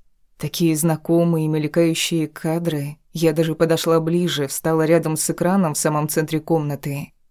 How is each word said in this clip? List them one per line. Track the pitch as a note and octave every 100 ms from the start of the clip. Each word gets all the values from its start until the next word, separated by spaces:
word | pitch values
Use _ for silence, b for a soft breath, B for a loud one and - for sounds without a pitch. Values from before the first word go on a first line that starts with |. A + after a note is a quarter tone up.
| _ _ _ -
Такие | D3+ - E3+ D#3
знакомые | E3 D#3 - E3+ E3+ E3 D#3
мелькающие | D#3 D3+ E3+ E3 E3 - E3 D#3
кадры. | - E3 E3 E3+ D3+ C#3+ D3+ _
Я | D#3+ D#3+
даже | D#3 D#3+
подошла | D#3 E3 D#3+ E3 E3
ближе, | D#3+ F3 F3 C#3+ C#3
встала | - D#3+ D#3+ D#3
рядом | E3+ D#3+ D#3
с | -
экраном | E3 E3+ G3 E3 D3
в |
самом | D#3+ D3+ D3+
центре | E3 D3+ D#3
комнаты. | D#3 E3 D3 C#3+ D3 C#3 - _ _